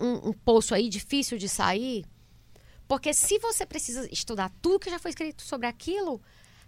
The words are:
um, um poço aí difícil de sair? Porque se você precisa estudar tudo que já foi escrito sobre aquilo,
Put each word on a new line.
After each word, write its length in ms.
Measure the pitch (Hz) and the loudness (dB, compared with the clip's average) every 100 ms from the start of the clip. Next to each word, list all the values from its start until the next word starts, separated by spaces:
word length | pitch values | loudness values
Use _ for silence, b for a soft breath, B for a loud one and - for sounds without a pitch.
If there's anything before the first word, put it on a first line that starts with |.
um, 260 | 240 240 - | 0 0 -2
um 40 | |
poço 400 | - - 226 - | -2 6 6 6
aí 160 | 196 233 | 2 0
difícil 480 | 196 - 285 269 233 | -4 -2 -2 0 -4
de 100 | 190 | -4
sair? 560 | - 190 196 262 226 135 - b b b b b b - | 2 2 2 -2 -4 -8 -18 b b b b b b -4
Porque 260 | - 302 | -2 2
se 240 | 294 - 415 | 2 4 2
você 300 | 466 - - | 2 -2 -4
precisa 420 | 320 - 240 240 | -6 -6 -6 -6
estudar 400 | - - 214 190 - | -6 -4 -4 -4 0
tudo 160 | 339 381 | 2 2
que 100 | 381 | 2
já 80 | 349 | -6
foi 140 | 339 | -6
escrito 320 | - 311 - | -6 -6 -8
sobre 240 | - 269 240 | -8 -4 -4
aquilo, 520 | 226 - 392 349 240 b b b b | -4 -4 -2 -2 -4 b b b b